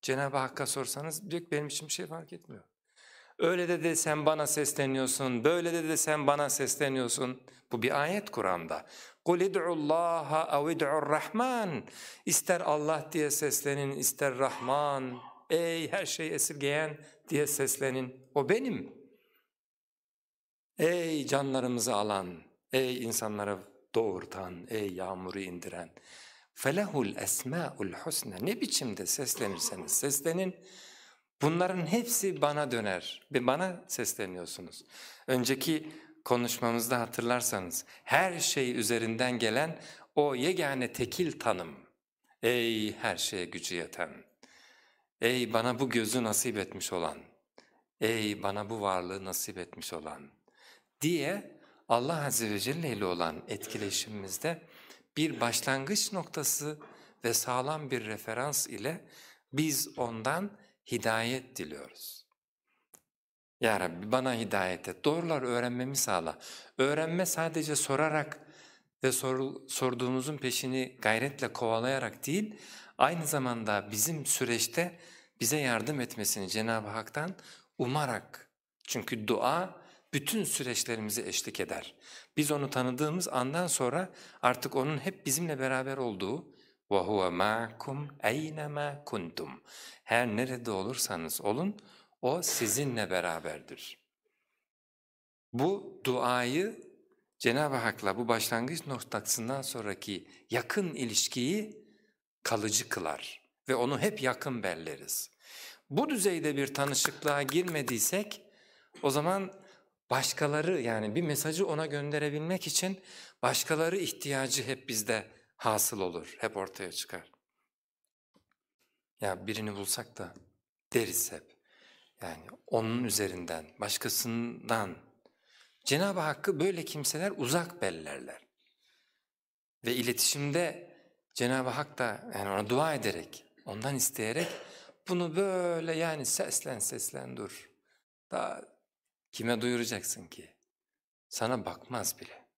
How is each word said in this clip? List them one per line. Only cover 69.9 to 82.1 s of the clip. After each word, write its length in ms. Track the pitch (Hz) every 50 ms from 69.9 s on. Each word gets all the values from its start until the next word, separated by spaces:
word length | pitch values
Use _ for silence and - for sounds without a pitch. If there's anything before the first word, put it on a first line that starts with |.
| 123 120 127 123 127 131 123 143 156 139
peşini 600 | 135 127 120 - - 131 131 131 131 - - -
gayretle 520 | - 107 107 113 123 143 139 - 131 113 -
kovalayarak 720 | - 123 113 113 113 117 127 135 135 127 110 92 - -
değil, 340 | 135 147 196 214 214 - - - - - - - - - -
aynı 300 | 131 139 170 170 160 147
zamanda 640 | 151 143 131 127 120 117 110 104 104 101 101 104
bizim 340 | 104 107 107 165 165 151 135
süreçte 720 | - - - 131 120 117 113 113 - - - 170 180 - - - - - - - _ _ _
bize 180 | 120 110 151 151
yardım 440 | 143 127 120 110 - 127 156 139
etmesini 480 | 120 110 - - 104 - - 107 98 90
Cenab-ı 380 | 92 110 110 113 113 110 104 104
Hak'tan 480 | 104 110 107 - - - 151 180 185 - - - - - _ _ _ _
umarak. 720 | 135 123 135 151 151 131 117 98 - - - - - _ _ _ _ _ _ _ _
Çünkü 440 | - - 120 104 - 131 113 107 104
dua 560 | 120 104 - 123 143 170 185 185 - - - - - - _ _ -
bütün 300 | 143 139 139 - 220 196
süreçlerimizi 800 | - - - 139 127 120 - - - 117 110 107 107 104 120
eşlik 380 | 110 95 90 - - - - -
eder. 360 | 98 - 85 85 - - - _ - -